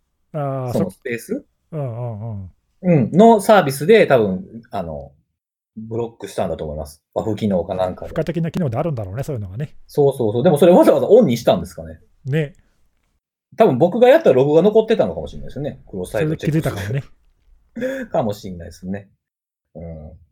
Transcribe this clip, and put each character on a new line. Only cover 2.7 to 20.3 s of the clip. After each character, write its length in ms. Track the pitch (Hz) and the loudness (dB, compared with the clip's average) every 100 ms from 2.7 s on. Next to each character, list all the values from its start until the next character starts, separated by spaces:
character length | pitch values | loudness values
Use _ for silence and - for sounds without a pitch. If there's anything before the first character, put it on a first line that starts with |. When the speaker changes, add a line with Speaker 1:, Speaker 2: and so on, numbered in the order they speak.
| _ | _
Speaker 2:
う 140 | 180 160 101 | 2 2 2
ん、 20 | |
の 280 | 160 226 220 | 4 6 6
サ 160 | 196 208 | 6 4
ー 80 | |
ビ 80 | 151 | 4
ス 140 | 135 151 | -2 4
で 200 | 220 165 | 4 6
多 120 | 131 | 4
分、 260 | 104 92 - 113 - | 2 -2 -8 -18 -12
あ 120 | 101 | -10
の、 300 | 85 73 71 _ _ _ _ _ _ 110 | -8 -10 -14 _ _ _ _ _ _ -18
ブ 200 | 113 113 | -10 -8
ロ 120 | 117 | -8
ッ 120 | - | -10
ク 80 | 98 | -12
し 60 | |
た 120 | - 95 | -6 -6
ん 40 | |
だ 60 | 80 | -4
と 80 | |
思 100 | 80 | -8
い 20 | 76 | -10
ま 100 | 76 | -12
す。 160 | - _ | -16 _
バ 80 | 101 | -8
フ 120 | 104 104 | -4 -2
機 120 | 107 | -2
能 160 | 92 | -2
か 100 | 87 | -2
な 140 | 92 92 | -4 -4
ん 60 | |
か 100 | 92 | -6
で。 40 | 85 | -10
Speaker 1:
付 80 | - | -6
加 80 | |
的 180 | 156 165 | -4 -4
な 80 | 165 | -4
機 100 | - | -4
能 80 | 151 | -4
で 80 | 117 | -4
あ 60 | |
る 100 | 170 | -4
ん 20 | |
だ 100 | 127 | -6
ろ 80 | 95 | -8
う 40 | 110 | -8
ね、 60 | |
そ 100 | 143 | -8
う 40 | 127 | -8
い 20 | |
う 40 | |
の 60 | 95 | -10
が 80 | 101 | -10
ね。 200 | 147 - - | -12 -14 -8
Speaker 2:
そ 240 | - 139 | 2 2
う 60 | 135 | 2
そ 140 | 110 | -2
う 20 | |
そ 80 | 117 | 0
う。 20 | |
で 80 | 165 | 2
も 80 | 143 | 4
そ 80 | 170 | 6
れ 60 | |
わ 120 | 196 | 6
ざ 80 | 320 | 6
わ 80 | 151 | 4
ざ 80 | 120 | 6
オ 140 | 220 | 6
ン 40 | 175 | 6
に 100 | 113 | 2
し 80 | |
た 120 | - 104 | 0 0
ん 40 | |
で 60 | 82 | -2
す 80 | |
か 100 | - | -12
ね。 160 | 82 80 _ _ | -16 -16 _ _
Speaker 1:
ね。 300 | 135 151 143 - _ _ _ _ _ _ _ _ _ - | -6 -4 -4 -8 _ _ _ _ _ _ _ _ _ 2
Speaker 2:
多 100 | 214 | 4
分 120 | 147 | 4
僕 200 | 180 226 | 2 4
が 100 | 247 | 6
や 100 | 320 | 6
っ 40 | |
た 80 | 214 | 4
ら 60 | 127 | 4
ロ 100 | 143 | 4
グ 80 | |
が 80 | 156 | 4
残 180 | 190 214 | 4 4
っ 60 | 220 | 2
て 100 | 214 | 0
た 100 | 110 | -2
の 80 | |
か 60 | 80 | -4
も 60 | 76 | -10
し 80 | |
れ 60 | 76 | -12
な 60 | - | -14
い 20 | |
で 60 | |
す 60 | 127 | -10
ね。 200 | 143 - - | -10 -10 -14
ク 80 | 95 | -12
ロ 80 | |
ス 80 | - | -6
サ 80 | 110 | -4
イ 80 | 156 | -4
ト 80 | 156 | -4
チ 100 | - | -4
ェ 40 | |
ッ 20 | |
ク。 0 | |
Speaker 1:
そ 0 | |
れ 0 | |
で 0 | |
気 40 | 156 | -2
づ 40 | |
い 20 | |
た 200 | 135 101 | -4 -6
か 60 | 98 | -6
も 60 | 131 - _ _ _ _ _ _ 240 254 269 | -8 -8 _ _ _ _ _ _ -10 -8 -8
ね。 40 | 247 | -6
Speaker 2:
<laughs> 40 | |
か 120 | 175 | -4
も 100 | 113 | -4
し 160 | 104 101 | -6 -12
れ 80 | 87 | -14
な 80 | |
い 40 | 85 | -16
で 40 | |
す 160 | - 92 | -16 -10
ね。 200 | 98 - _ _ _ _ _ _ | -10 -12 _ _ _ _ _ _
う 60 | 80 | -18
ん。 40 | 85 80 78 76 _ | -16 -16 -18 -20 _